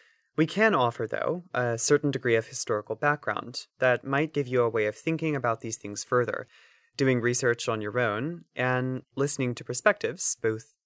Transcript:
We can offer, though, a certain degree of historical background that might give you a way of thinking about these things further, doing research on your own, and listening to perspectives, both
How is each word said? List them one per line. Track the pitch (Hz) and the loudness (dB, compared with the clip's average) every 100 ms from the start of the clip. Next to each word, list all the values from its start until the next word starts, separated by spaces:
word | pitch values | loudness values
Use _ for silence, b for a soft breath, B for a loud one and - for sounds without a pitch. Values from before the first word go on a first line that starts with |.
| b b b - | b b b 0
We | 160 | 0
can | 196 220 160 | 4 4 4
offer, | 120 117 110 | 2 0 -4
though, | - - 175 170 | -2 -2 -4 -4
a | - 123 117 | -2 0 0
certain | - 147 147 | 4 4 4
degree | 131 123 113 | 0 2 2
of | 110 | 2
historical | 127 - 107 - 113 | -6 -2 -2 -2 -2
background | 147 147 - 104 117 127 - - | -2 0 -4 -6 -8 -12 -16 0
that | 127 120 | 2 2
might | - 139 156 | 0 -2 0
give | 143 123 | -2 0
you | 123 | 2
a | 117 | 2
way | 113 107 | 2 0
of | - | -2
thinking | - 160 160 143 | -4 -2 -2 0
about | 120 113 | -2 -2
these | 117 - | -6 -8
things | 104 104 | -8 -10
further, | - 127 113 - - b b b b - | 0 0 2 -2 -8 b b b b 0
doing | 135 123 | 2 4
research | 117 123 127 117 - | 2 2 2 2 -2
on | 110 | -4
your | 104 117 | -2 0
own, | 117 104 147 175 - - | 0 0 -4 -8 -10 -4
and | 127 127 127 127 - - | -2 0 -2 -4 -6 -2
listening | 143 - 123 117 | -2 0 -2 -4
to | |
perspectives, | - 123 107 - 110 - - - | -6 0 0 2 -2 -4 -4 -2
both | 113 110 - _ | -2 -2 -8 _